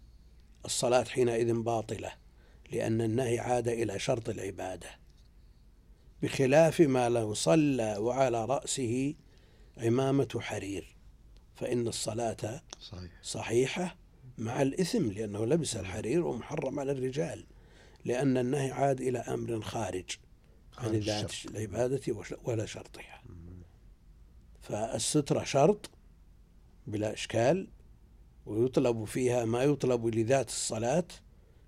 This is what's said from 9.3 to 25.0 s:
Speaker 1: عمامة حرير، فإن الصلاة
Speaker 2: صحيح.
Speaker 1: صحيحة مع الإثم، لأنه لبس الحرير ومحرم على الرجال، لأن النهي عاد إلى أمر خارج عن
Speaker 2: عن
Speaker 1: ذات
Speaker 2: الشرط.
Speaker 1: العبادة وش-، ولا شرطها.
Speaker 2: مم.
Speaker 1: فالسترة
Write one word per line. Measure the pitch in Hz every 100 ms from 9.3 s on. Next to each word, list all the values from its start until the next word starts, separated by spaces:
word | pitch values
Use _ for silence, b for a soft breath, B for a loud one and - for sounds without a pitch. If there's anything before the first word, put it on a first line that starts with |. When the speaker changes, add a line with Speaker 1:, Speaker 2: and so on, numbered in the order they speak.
| b b b b -
Speaker 1:
عمامة | 117 123 135 139 113 -
حرير، | - - 95 95 - - - - - - -
فإن | - 123 123 117
الصلاة | - - 110 117 95 107 139 - -
Speaker 2:
صحيح. | - 90 90 -
Speaker 1:
صحيحة | - - 95 117 135 - 180 - - - 127 -
مع | 113 127
الإثم، | 139 - 185 240 123
لأنه | 98 110 101 113
لبس | 165 139 107
الحرير | 95 98 107 160 151
ومحرم | 123 - 151 131 143
على | 135
الرجال، | 139 127 131 165 104 - b b b b b
لأن | 117 123 139 127
النهي | 123 143 135
عاد | 135 139 131
إلى | 131 120
أمر | - 123 117 113
خارج | 107 120 95 92 - - - - - - - -
عن | 123
Speaker 2:
عن | 110
Speaker 1:
ذات | 104 104 104
Speaker 2:
الشرط. | - -
Speaker 1:
العبادة | 107 107 101 127 131 -
وش-، | 110 90 -
ولا | - 110 101
شرطها. | - - - - - -
Speaker 2:
مم. | 87 85 90 87 - - - - - - - - -
Speaker 1:
فالسترة | - 107 113 120